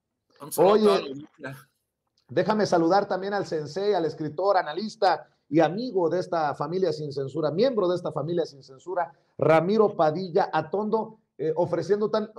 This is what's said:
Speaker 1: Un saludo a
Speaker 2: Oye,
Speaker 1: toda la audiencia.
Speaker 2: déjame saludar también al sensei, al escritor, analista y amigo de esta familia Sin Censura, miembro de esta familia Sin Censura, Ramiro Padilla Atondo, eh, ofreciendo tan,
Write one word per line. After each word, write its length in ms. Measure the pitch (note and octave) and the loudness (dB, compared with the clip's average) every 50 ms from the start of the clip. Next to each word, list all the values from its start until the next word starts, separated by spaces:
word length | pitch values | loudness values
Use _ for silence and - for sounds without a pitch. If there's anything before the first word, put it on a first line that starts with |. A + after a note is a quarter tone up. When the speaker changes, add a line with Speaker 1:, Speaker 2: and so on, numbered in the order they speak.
| _ _ _ _ _ _ _ _ | _ _ _ _ _ _ _ _
Speaker 1:
Un 100 | C#3+ D3+ | -14 -8
saludo 180 | - C#3+ E3 F#3+ | 0 4 6 6
a 40 | G#3+ | 6
Speaker 2:
Oye, 100 | G#3+ G#3+ | 6 6
Speaker 1:
toda 160 | G#3 G3 F3+ | 4 4 2
la 60 | D#3+ | 0
audiencia. 640 | D3 C3+ C#3 D3+ - _ _ C#3+ C3 C#3 C#3 - _ _ _ _ _ _ _ _ _ _ _ _ | -4 -10 -12 -14 -16 _ _ -14 -14 -14 -14 -20 _ _ _ _ _ _ _ _ _ _ _ _
Speaker 2:
déjame 380 | _ A#2 D3+ F#3 F#3+ G#3+ G#3+ G3 | _ -2 -2 0 2 2 0 2
saludar 420 | - F#3 E3+ E3 E3 F#3 G3+ G3+ | 2 2 2 4 4 4 2 2
también 260 | G3+ G3+ F#3 F#3+ G3 G#3 | 0 -4 -6 -4 -4 -4
al 120 | G3 F#3 | -4 -4
sensei, 480 | - E3+ D#3 D3 C#3 - F#3+ G3 G#3 G3+ | -4 -6 -6 -6 -6 -6 -4 -2 0 0
al 120 | F3+ E3+ | 0 0
escritor, 520 | D3+ D#3 - D#3+ D3 D3+ F3 F#3 G3+ G3 | -2 -4 -6 -8 -8 -4 -2 0 2 2
analista 720 | F#3 E3+ D3+ D3+ F3+ G#3+ G#3+ - - G3+ F#3 E3 D3+ - _ _ _ _ | 2 0 -2 -6 -6 -8 -8 -4 0 2 2 2 0 -4 _ _ _ _
y 120 | _ C#3 D#3+ | _ 2 4
amigo 500 | D#3+ D3 E3+ G#3 B3 C4 F#3+ F#3+ E3+ D#3+ | 4 4 2 -4 -6 -4 -2 0 0 0
de 100 | D#3+ F3+ | 0 -2
esta 360 | F3 F3+ F3 E3 D#3 C#3+ C3+ | -4 -2 -2 -2 0 -2 -2
familia 360 | - D3 D3 F3 F#3 F#3 E3+ | -4 -6 -4 -2 -2 0 0
Sin 200 | D3+ D3+ D3+ C#3+ B2 | -2 -4 -6 -8 -6
Censura, 380 | C#3+ C3+ C3+ A2+ D#3+ D#3 D3 | -6 -8 -6 -4 -4 -2 -2
miembro 360 | C#3+ F3 A#3 C#4 B3+ G#3 F#3+ | 0 2 0 2 2 0 0
de 80 | F3 F3+ | 0 0
esta 160 | E3+ F3 D#3 | -2 -4 -6
familia 340 | - D#3 C#3 D#3+ F3 E3+ D#3 | -6 -4 -4 -2 -2 -2 -2
Sin 180 | - C#3+ C#3 C3+ | -4 -8 -18 -20
Censura, 500 | - C3+ C3 _ F3 F#3 F3+ E3+ - - _ _ _ _ | -20 -20 -18 _ -8 -4 -4 -4 -6 -8 _ _ _ _
Ramiro 580 | - - D#3 D#3+ D#3+ E3 F3+ G#3 A3 G#3+ G3 G3 | 0 4 6 6 6 4 4 4 4 4 2 2
Padilla 540 | - E3 D#3 D3+ F3+ F#3+ F3+ D#3 G3 F3+ - | 2 0 0 0 -2 -6 0 0 0 0 2
Atondo, 680 | - D#3 D#3 D3+ - F#3+ G#3+ G#3+ G#3 A3 G#3+ A3 - _ _ _ _ | 0 -2 -2 -2 -4 -4 -2 0 -2 -2 -2 -4 -10 _ _ _ _
eh, 160 | - C#3+ D#3 D#3+ | -6 -4 -2 0
ofreciendo 540 | D#3+ F3+ - F3 F3 D3+ D3+ G3+ G#3 G#3+ G#3 | 0 0 0 0 -4 0 0 0 0 0 -2
tan, 220 | G#3+ A3 G#3+ G#3+ - | -2 -2 -4 -4 -6